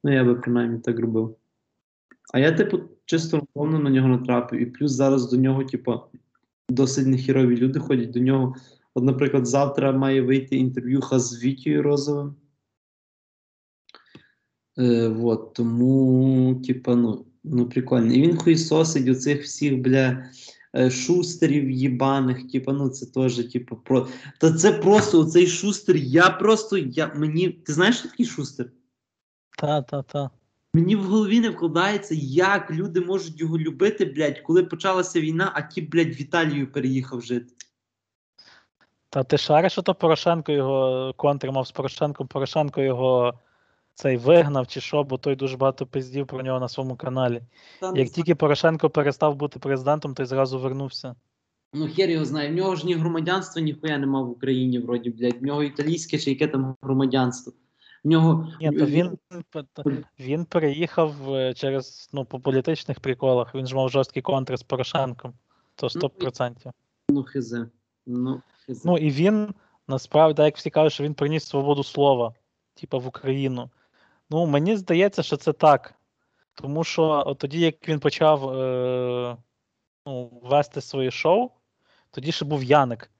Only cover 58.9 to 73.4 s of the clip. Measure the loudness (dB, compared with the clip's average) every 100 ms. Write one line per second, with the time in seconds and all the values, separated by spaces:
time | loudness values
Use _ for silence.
58.9 | 2 0 -6 _ -20 -14 -16 -16 -6 -4
59.9 | -4 -10 _ -6 -6 -2 0 0 -2 -4
60.9 | 0 -2 -2 -6 -4 -4 -4 -4 -4 -6
61.9 | -20 -12 -10 -8 -6 0 0 0 -4 -6
62.9 | -6 -6 -2 2 2 0 -8 -6 -2 0
63.9 | 0 0 -4 -2 -4 -2 -8 -6 -6 -4
64.9 | -4 -4 -6 -16 -20 _ _ _ -8 -6
65.9 | -4 -6 -4 -8 -6 -8 -8 -20 -20 _
66.9 | _ -4 -4 -4 -8 -8 -10 -10 _ _
67.9 | _ -10 -6 -6 -8 _ _ -16 -6 -2
68.9 | 0 0 2 0 0 -4 -10 _ _ -8
69.9 | -8 0 4 4 4 2 0 -4 2 2
70.9 | 0 -8 -4 -4 -4 -4 -4 0 -2 -2
71.9 | 2 2 2 0 -6 _ _ _ _ -8
72.9 | -8 -8 -10 -6 -4